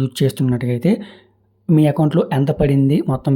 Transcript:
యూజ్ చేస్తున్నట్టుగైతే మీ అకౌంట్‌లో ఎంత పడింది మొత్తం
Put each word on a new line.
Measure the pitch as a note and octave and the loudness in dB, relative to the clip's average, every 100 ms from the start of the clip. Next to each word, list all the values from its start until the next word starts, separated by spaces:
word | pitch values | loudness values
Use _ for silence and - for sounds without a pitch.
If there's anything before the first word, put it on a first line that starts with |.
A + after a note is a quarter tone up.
యూజ్ | C3 - | -2 -2
చేస్తున్నట్టుగైతే | C3+ - C3 B2 B2 A#2+ F3 A3+ - - _ _ _ _ - | -2 0 -2 -2 -4 -2 0 -2 -4 -20 _ _ _ _ 0
మీ | D#3 D3+ | 2 2
అకౌంట్‌లో | C#3+ D3+ E3 - C3+ | 2 0 0 -2 -2
ఎంత | C#3+ D3+ | -2 0
పడింది | C#3+ C#3 C3+ D3+ D#3 | 0 2 2 0 -2
మొత్తం | C3 C#3 | -4 0